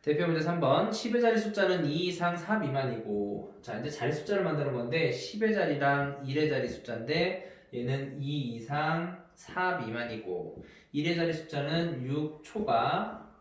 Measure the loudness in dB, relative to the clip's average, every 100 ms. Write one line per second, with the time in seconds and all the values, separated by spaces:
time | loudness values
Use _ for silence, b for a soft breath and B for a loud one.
0 | 2 2 4 2 2 2 4 4 4 0
1 | 0 4 6 4 2 2 2 4 2 2
2 | 0 0 0 0 -2 0 0 0 0 -2
3 | -2 -2 -2 -4 -8 -14 -8 -6 -6 -2
4 | -2 -2 0 0 2 0 0 -2 0 2
5 | 2 0 -4 0 2 2 2 4 4 4
6 | 0 -4 -2 2 2 2 -2 -4 -6 -6
7 | 0 2 2 -2 -8 -18 -10 -4 0 0
8 | -2 -6 -2 -2 -2 -6 -4 -2 0 0
9 | -2 -8 -18 -20 -8 -2 0 0 -4 -4
10 | -4 -6 -4 -6 -6 -12 B B B -2
11 | 0 2 0 -2 -4 -4 0 0 0 -2
12 | -2 -2 -2 -6 -8 -4 2 4 4 0
13 | -2 -8 -16 -20